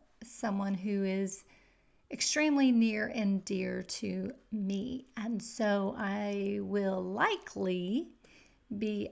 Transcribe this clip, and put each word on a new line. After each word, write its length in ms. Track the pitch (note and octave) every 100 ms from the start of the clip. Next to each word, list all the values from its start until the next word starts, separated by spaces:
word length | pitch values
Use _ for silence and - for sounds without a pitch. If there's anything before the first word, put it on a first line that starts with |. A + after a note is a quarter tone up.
| _ _
someone 520 | A3+ - A3+ G3 G3
who 320 | F#3+ G#3 G3+ F#3+
is 400 | F#3+ G3 - - - _ _ _ _ _
extremely 580 | C4 - D4+ D4+ C#4 C4
near 400 | A#3 A3+ G#3+ G#3+ A3+
and 300 | G3+ F#3+ -
dear 380 | F#3+ F#3 F#3
to 460 | F#3 - G3 F#3 F#3+ - _
me. 540 | G#3+ F#3+ G3 B3 B3+ - A3+
And 260 | A3 G#3+
so 540 | - - G#3+ G3+ G3 -
I 640 | G3 G#3 G#3 G3+ G3+ G3+
will 400 | G3 G3+ G3 F#3+
likely 1080 | F#3 G#3 F#4 G4 - G3+ F#3+ F3+ F3+ A#3+ F4 - - - - _ _ G#3
be 320 | G#3+ G#3 G#3